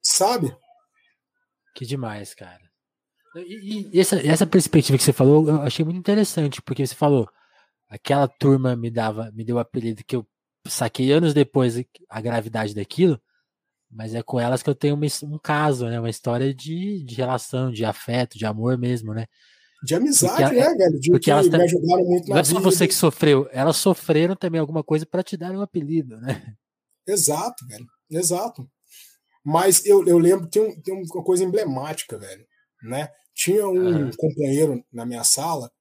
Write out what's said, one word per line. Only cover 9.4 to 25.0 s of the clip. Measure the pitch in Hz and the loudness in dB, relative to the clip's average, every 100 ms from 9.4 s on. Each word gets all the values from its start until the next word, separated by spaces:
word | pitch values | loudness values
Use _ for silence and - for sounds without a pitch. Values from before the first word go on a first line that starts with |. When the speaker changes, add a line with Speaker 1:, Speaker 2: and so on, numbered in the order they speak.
Speaker 2:
deu | 113 120 | -4 -4
o | |
apelido | 117 131 113 107 | -2 -6 -6 -8
que | - 127 | -6 -8
eu | 107 _ _ _ - | -8 _ _ _ -10
saquei | - 117 - 131 | -4 -4 -2 2
anos | 151 170 | 4 4
depois | 147 139 139 127 117 123 _ _ | 2 2 2 0 -2 -10 _ _
a | 113 | -8
gravidade | 113 117 110 110 107 | -4 -4 -4 -6 -6
daquilo", | 104 98 - 180 131 _ _ _ _ _ _ _ | -6 -8 -2 0 -2 _ _ _ _ _ _ _
mas | 110 110 | -14 -10
é | 113 | -10
com | - 127 | -6 -2
elas | 117 127 | 0 -2
que | - | -2
eu | |
tenho | 139 147 147 | -2 -2 -2
uma | 147 | -4
his-, | - | -6
um | 147 151 | -10 -10
caso, | - 151 151 127 120 | -4 0 0 -2 -4
né? | 117 | -4
Uma | 117 | -6
história | 107 - 120 135 | -6 -4 -2 -2
de, | 131 135 165 196 196 | -4 -10 -8 -6 -8
de | 131 117 | -10 -6
relação, | 127 127 - 127 131 | -4 -4 -4 -4 -4
de | 110 | -2
afeto, | 110 - - 120 123 101 | -4 -4 -4 -4 -4 -4
de | 110 | -6
amor | 107 117 127 | -2 -2 -2
mesmo, | 120 120 110 | -2 -4 -6
né? | 107 110 _ _ _ _ _ | -8 -10 _ _ _ _ _
Speaker 1:
De | - | -4
amizade, | 165 277 - 165 - | 0 2 2 2 2
Speaker 2:
Porque | |
ela, | 135 | 2
Speaker 1:
né, | 247 285 | 4 2
velho? | 269 - 147 | 4 2 2
De | 135 | 2
Speaker 2:
porque | 175 | 2
Speaker 1:
que | - | 4
Speaker 2:
elas | 147 180 | 4 6
Speaker 1:
me | |
Speaker 2:
tam-, | 165 | 4
Speaker 1:
ajudaram | 175 175 160 180 | 4 2 2 2
muito | 180 175 170 | 2 0 2
na | |
Speaker 2:
não | 147 | 0
é | |
só | 139 180 | 2 2
você | 185 175 165 | 2 4 2
Speaker 1:
vida. | |
Speaker 2:
que | |
sofreu, | - 165 - 156 135 143 | 4 0 2 4 4 2
elas | 131 147 - | 0 0 2
sofreram | 196 175 - 151 170 190 | 2 0 0 2 2 -2
também | 180 165 | -4 -2
alguma | 147 160 | -2 -4
coisa | 147 156 | -2 -4